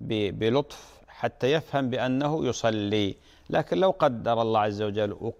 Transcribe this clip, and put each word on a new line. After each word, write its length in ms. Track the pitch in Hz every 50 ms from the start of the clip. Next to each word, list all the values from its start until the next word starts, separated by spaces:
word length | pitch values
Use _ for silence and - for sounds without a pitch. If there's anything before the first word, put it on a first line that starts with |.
ب-، 380 | - 147 113 107 104 95 - 107
بلطف 640 | 110 113 120 143 143 - - - - - - - - _
حتى 440 | - - - 117 - - - 127
يفهم 380 | 147 165 - - - 139 135 120
بأنه 560 | 123 120 117 127 127 135 143 147 156 156 143
يصلي. 680 | 127 110 - - 117 110 107 104 101 107 107 101 95 - - _ - - - - -
لكن 280 | - 160 151 - 170 175
لو 120 | 185 190
قدر 520 | 185 185 160 143 123 113 - 117 117 113
الله 180 | 113 113 110 107
عز 220 | 104 107 104 101
وجل 300 | 107 104 101 107 104 104
و-، 220 | 101 - - 117 -